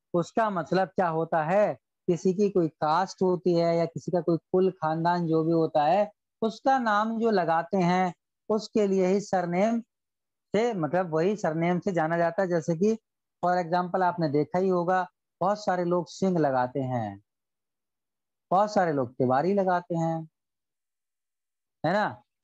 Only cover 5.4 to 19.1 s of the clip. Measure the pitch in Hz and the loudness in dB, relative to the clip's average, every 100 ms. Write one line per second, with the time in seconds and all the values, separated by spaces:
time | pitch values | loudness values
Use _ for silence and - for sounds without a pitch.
5.4 | 160 165 160 156 147 190 208 - _ _ | 2 2 2 2 2 2 0 -6 _ _
6.4 | 220 208 269 269 233 208 220 226 226 202 | -6 -2 0 0 2 0 0 -2 0 0
7.4 | 165 165 165 196 175 180 185 - _ _ | 2 -2 -2 0 2 2 0 -4 _ _
8.4 | - 214 208 226 202 190 180 196 196 190 | -4 -4 -2 0 2 2 2 0 0 -2
9.4 | 175 175 214 233 - _ _ _ _ _ | 0 0 0 -2 -6 _ _ _ _ _
10.4 | _ 196 240 208 147 170 185 156 175 214 | _ -2 0 -2 -2 -2 0 0 0 0
11.4 | 175 160 170 180 208 170 156 170 170 170 | -2 0 0 0 0 -2 0 0 0 0
12.4 | 190 175 156 165 208 220 _ _ _ _ | -2 -2 -2 0 0 0 _ _ _ _
13.4 | 175 180 170 180 180 185 180 175 156 143 | 0 0 0 -2 0 0 0 0 0 0
14.4 | 147 180 190 180 175 185 180 _ _ _ | 0 0 0 0 2 0 -2 _ _ _
15.4 | 180 208 202 180 175 180 165 - 190 175 | -2 -2 -2 -2 0 -2 -2 -2 0 2
16.4 | 143 127 123 139 127 123 107 101 _ _ | 2 0 -2 -2 -4 -4 -4 -10 _ _
17.4 | _ _ _ _ _ _ _ _ _ _ | _ _ _ _ _ _ _ _ _ _
18.4 | _ 180 208 208 175 143 123 | _ 0 2 2 0 0 -4